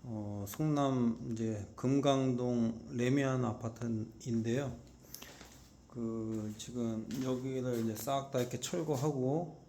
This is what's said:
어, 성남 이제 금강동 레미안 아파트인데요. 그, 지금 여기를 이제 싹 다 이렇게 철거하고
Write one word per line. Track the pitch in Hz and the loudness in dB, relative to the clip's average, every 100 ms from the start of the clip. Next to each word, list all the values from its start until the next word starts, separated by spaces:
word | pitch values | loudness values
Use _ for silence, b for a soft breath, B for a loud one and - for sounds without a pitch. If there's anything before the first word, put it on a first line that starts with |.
어, | 123 110 104 104 101 | -6 -4 -4 -4 -6
성남 | - 156 143 139 131 117 113 131 | 0 2 4 4 4 4 2 -4
이제 | 113 113 104 95 | -2 -2 -2 -6
금강동 | - 127 139 143 135 131 123 123 120 113 117 - | -2 4 6 6 4 4 2 2 4 2 0 -6
레미안 | 127 123 139 135 127 | 0 4 6 4 4
아파트인데요. | 117 110 117 - 120 110 113 - 131 113 113 123 135 - - - B B B B B B B - - | 2 0 -6 -4 -2 -2 -4 -8 -2 0 2 0 -2 -6 -14 -20 B B B B B B B -20 -14
그, | 120 113 113 110 110 107 107 | -6 -4 -4 -4 -4 -4 -8
지금 | - 120 117 110 - 127 | -8 -4 -2 -2 -4 -4
여기를 | 131 127 131 131 127 120 | -2 -2 -2 -2 -2 0
이제 | 113 | 0
싹 | 107 - 139 135 | -2 -2 -2 0
다 | 127 | -2
이렇게 | 123 175 | 0 -4
철거하고 | - 180 156 135 151 139 127 151 170 - | -4 -2 0 2 2 2 2 2 -2 -10